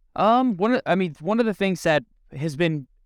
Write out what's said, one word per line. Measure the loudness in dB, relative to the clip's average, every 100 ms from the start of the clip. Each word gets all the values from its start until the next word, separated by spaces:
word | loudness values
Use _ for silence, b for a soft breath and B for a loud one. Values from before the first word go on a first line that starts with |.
| _ 0
Um, | 2 2 2 0
one | 0 0
of, | 0
I | 0
mean, | -2 -4
one | -2 0
of | 0
the |
things | 0 -2 0
that | 0 0 -2 _ -16
has | -8 -6 0
been | 0 -2 -8 _